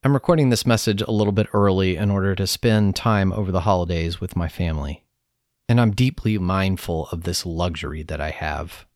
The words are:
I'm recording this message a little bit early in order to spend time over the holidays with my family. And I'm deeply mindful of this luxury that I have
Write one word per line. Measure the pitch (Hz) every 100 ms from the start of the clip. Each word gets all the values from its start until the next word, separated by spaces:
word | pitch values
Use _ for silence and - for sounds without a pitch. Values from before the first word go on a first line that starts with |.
I'm | 135
recording | 139 - 165 135
this | 113
message | - 113 - 101
a | 113
little | 107 104
bit | 101 104
early | 104 101 95 95 85
in | 101
order | 98 95 95
to | 92
spend | - 120 107 104
time | 95 117 107 95
over | 98 95
the | 92
holidays | 98 92 87 85 82 90
with | 104 -
my | 80
family. | - 87 78 71 80 _ _ _ _ _ _ -
And | 120
I'm | 117
deeply | 101 127 - 110 107
mindful | 90 95 95 95 - 82 -
of | 85
this | 82 87
luxury | 90 80 87 78 76 76
that | 76 76
I | 76
have | - 80 73 78 - -